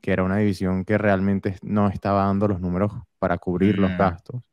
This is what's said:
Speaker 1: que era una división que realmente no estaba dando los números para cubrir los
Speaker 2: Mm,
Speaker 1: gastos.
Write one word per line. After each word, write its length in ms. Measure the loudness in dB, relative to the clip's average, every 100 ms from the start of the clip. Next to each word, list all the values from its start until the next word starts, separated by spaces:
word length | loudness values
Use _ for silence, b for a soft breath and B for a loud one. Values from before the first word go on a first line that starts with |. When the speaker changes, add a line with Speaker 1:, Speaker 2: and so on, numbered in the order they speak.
Speaker 1:
que 100 | -2
era 120 | 0
una 140 | 0 2
división 480 | 0 0 -2 -2 0
que 140 | 0
realmente 560 | 2 2 2 0 -2 -6
no 240 | -4 0 0
estaba 360 | 0 0 2 2
dando 220 | 2 0
los 140 | 0
números 300 | -2 0 -2 -4 -16 _
para 220 | -2 -2
cubrir 400 | -2 0 2 2
los 100 | 0
Speaker 2:
Mm, 80 | 2
Speaker 1:
gastos. 460 | 0 -2 _ -16 -14